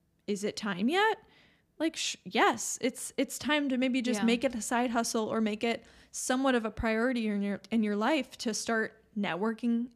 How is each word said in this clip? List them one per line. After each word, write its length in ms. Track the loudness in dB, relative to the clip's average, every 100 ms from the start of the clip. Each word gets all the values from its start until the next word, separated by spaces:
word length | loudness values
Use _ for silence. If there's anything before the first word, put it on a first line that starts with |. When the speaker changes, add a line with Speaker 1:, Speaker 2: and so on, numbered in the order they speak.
| _ _ -6
Speaker 1:
"Is 180 | -4
it 120 | -4 -4
time 340 | -4 -2 0
yet?" 300 | 2 2 0 -6 -20 _ _ _ -4
Like, 180 | -4 -2
sh-, 200 | -6 -6 -2
yes, 540 | 2 4 2 -4 -4
it's, 320 | -4 -4 -6 -2
it's 220 | -2 -4
time 320 | 0 0 0
to 80 | 0
maybe 240 | 0 0
just 200 | 0 2
Speaker 2:
Yeah. 40 | 2
Speaker 1:
make 180 | 2
it 120 | 0 -2
a 60 |
side 280 | -2 0 0
hustle 360 | 0 0 -2 0
or 120 | 0
make 240 | 0 0
it 200 | -2 -4 -8 -20 -14
somewhat 440 | -6 -2 2 2 2
of 100 | 0
a 60 |
priority 560 | -2 0 2 2 2 0
in 160 | 0
your, 180 | -2 -4 -2
in 140 | 0
your 120 | 2 2
life 440 | 2 2 0 -6
to 160 | -4 -2
start 440 | 0 0 -2 -6 _ -4
networking, 760 | -2 0 -2 -2 0 0 -2